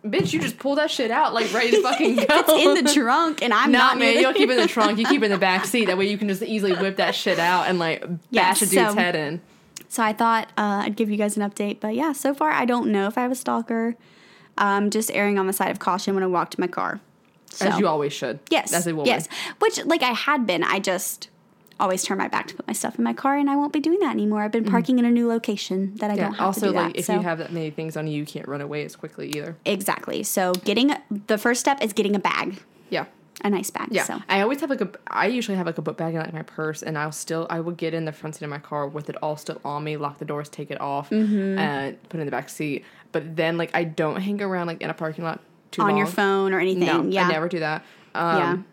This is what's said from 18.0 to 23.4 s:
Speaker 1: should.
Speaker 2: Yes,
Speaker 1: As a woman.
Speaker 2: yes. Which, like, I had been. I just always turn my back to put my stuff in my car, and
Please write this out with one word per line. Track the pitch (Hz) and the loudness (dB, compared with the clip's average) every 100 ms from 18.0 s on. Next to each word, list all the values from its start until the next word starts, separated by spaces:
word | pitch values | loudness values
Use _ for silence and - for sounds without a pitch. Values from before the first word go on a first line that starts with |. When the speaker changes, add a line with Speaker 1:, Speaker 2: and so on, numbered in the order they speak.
| 143 | -2
Speaker 1:
should. | 143 131 - - | -4 -6 -8 -2
Speaker 2:
Yes, | 320 - | -2 0
Speaker 1:
As | 170 170 | -2 -2
a | |
woman. | 156 190 | 0 0
Speaker 2:
yes. | 220 165 - - - | 0 -2 -8 -10 0
Which, | 427 - - | 0 0 0
like, | 330 | 2
I | 247 | 2
had | 226 - 294 214 | 0 0 0 2
been. | 170 | 0
I | - 196 | 0 0
just | 196 180 - - - _ _ _ _ - | 0 -2 -4 -10 -16 _ _ _ _ -2
always | 180 185 | 0 0
turn | - 196 | -2 -2
my | - | -2
back | 208 - | -2 -4
to | |
put | - - | -10 -8
my | |
stuff | 220 - - | -4 -4 -2
in | |
my | 233 | -2
car, | 233 269 | 0 0
and | 285 | 2